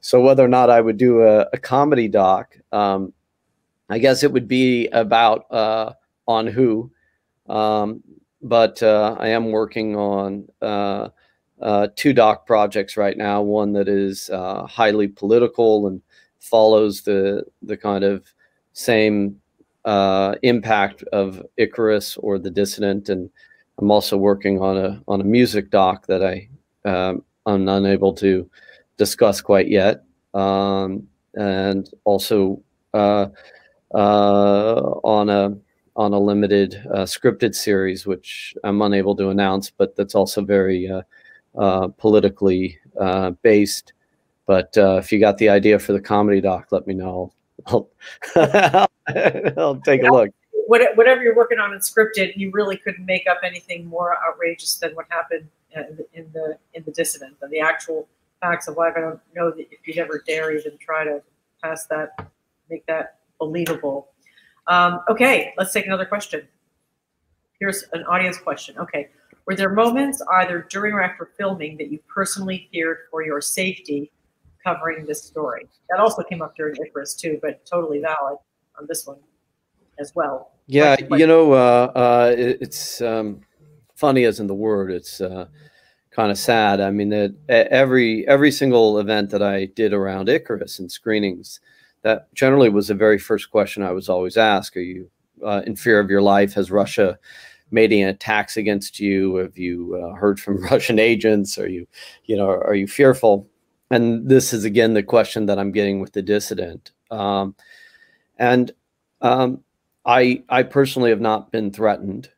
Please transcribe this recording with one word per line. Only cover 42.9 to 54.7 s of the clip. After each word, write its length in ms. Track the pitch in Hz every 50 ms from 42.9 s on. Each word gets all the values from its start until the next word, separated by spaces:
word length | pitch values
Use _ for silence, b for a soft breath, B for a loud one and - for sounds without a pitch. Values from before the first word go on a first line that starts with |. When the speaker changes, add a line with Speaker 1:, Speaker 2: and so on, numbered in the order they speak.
| _ -
Speaker 1:
uh, 320 | 98 92 90 95 95 92 87 _ _
based. 500 | 117 107 104 104 98 - - - _ _ _ _ _ _ _ _ _ _ _ _
But, 300 | - 98 92 92 - -
uh, 200 | 110 101 95 95
if 160 | 92 92 - -
you 80 | 104
got 180 | 107 107 101 101
the 100 | 113 107
idea 300 | 101 101 98 107 107 101
for 140 | - - 101
the 80 | 98
comedy 400 | 101 - 107 101 104 104 101 98
doc, 280 | 95 98 92 90 - _ -
let 140 | 92 -
me 80 | - 95
know. 380 | 95 92 92 92 90 90 87 _ _ _ _ _ - -
I'll, 220 | - - 113 - _ _ B B B
<laughs> 260 | B B B - -
I'll 1400 | 175 160 143 - 208 190 160 135 185 202 - _ _ _ - 139 - - 185 - - - 170 139 160 165 147 139 131 -
take 160 | - 143 131
a 40 | 127
Speaker 2:
Yeah. 60 | 123
Speaker 1:
look. 200 | 127 127 110 101 - _ _ _ - 427 -
Speaker 2:
What-, 300 | 214 226 233 247 - -
whatever 260 | 214 226 247 262 247 254
you're 140 | 233 226
working 240 | 233 233 233 233 220
on 120 | 208 202 202
in 60 | 196
scripted, 580 | - - - 226 214 214 214 202 190 - -
you 140 | 196 196 196 190
really 240 | 208 208 196 190
couldn't 300 | 196 _ 202 185 175 185
make 200 | 185 185 180 - 190
up 100 | 175 175 -
anything 420 | 180 175 175 _ _ 180 170 170
more 300 | 170 165 170 175 175 170 - -
outrageous 500 | 165 156 - 170 170 170 - - -